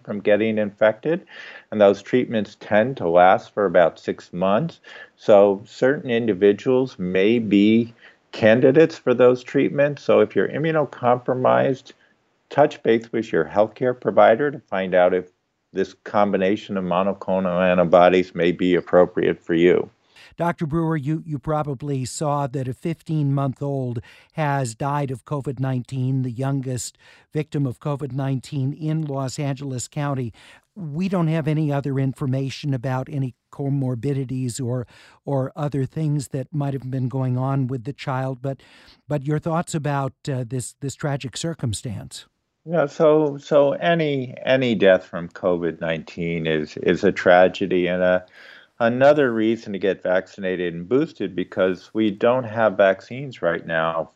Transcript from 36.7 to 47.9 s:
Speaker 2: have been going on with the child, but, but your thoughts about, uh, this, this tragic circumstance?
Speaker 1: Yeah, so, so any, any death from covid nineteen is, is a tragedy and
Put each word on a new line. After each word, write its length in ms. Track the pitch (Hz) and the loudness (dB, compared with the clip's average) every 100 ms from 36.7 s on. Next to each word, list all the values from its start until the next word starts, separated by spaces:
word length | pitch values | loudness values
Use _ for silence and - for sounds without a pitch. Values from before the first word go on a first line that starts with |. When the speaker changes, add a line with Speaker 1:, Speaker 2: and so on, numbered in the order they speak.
Speaker 2:
have 160 | 135 127 | -6 -6
been 180 | 131 123 | -4 -4
going 300 | 131 127 123 | -2 -2 -2
on 300 | 131 139 123 | -2 -2 -2
with 160 | 131 | -6
the 80 | 107 | -10
child, 500 | - - 131 131 127 | -10 -6 -4 -4 -6
but, 180 | 135 135 _ _ - _ - | -8 -8 _ _ -20 _ -6
but 180 | 147 | -6
your 140 | 135 151 | -2 -4
thoughts 340 | 170 160 170 | -2 -4 -2
about, 420 | 165 143 139 135 - - | -4 -2 -2 -4 -6 -8
uh, 140 | 127 | -6
this, 300 | 120 131 - - | -6 -8 -8 -10
this 160 | 139 - | -10 -6
tragic 400 | 151 139 135 - | -6 -6 -8 -8
circumstance? 880 | 165 160 127 101 127 87 67 - - _ _ _ 156 | -8 -6 -6 -6 -8 -10 -12 -18 -20 _ _ _ -4
Speaker 1:
Yeah, 200 | 170 143 | -2 -2
so, 520 | - 156 156 151 139 | 2 4 4 2 -2
so 340 | - 147 143 | 0 4 4
any, 640 | 139 170 170 151 139 127 - | 2 0 0 0 -2 -6 -6
any 300 | - 131 127 | 0 2 2
death 320 | 101 98 92 - | 4 6 6 2
from 240 | 87 85 | -10 -10
covid 500 | - 92 87 85 80 | -4 0 0 -2 -4
nineteen 640 | 82 82 73 - 85 85 80 | -4 -4 -6 -8 -4 -4 -2
is, 300 | 78 76 - | -2 -4 -2
is 260 | - 85 | 0 2
a 80 | 95 | 0
tragedy 760 | 90 95 90 92 - 92 92 | 2 6 6 6 2 -2 0
and 160 | 87 | 0